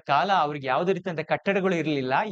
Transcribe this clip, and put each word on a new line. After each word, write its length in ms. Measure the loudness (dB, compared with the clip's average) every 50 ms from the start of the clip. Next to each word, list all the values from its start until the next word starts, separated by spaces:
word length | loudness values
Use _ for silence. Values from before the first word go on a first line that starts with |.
| 0
ಕಾಲ 260 | 0 2 2 2 2 2
ಅವ್ರಿಗೆ 340 | 2 2 0 -2 -4 -2
ಯಾವುದೇ 260 | -2 0 0 2 0 -2
ರೀತಿಯಂತ 280 | -2 -4 -6 -6 -6
ಕಟ್ಟಡಗಳು 540 | -2 -2 -2 -2 0 0 0 0 0 0 0
ಇರ್ಲಿಲ್ಲ. 480 | 0 0 0 -2 -2 0 0 0 0 0 0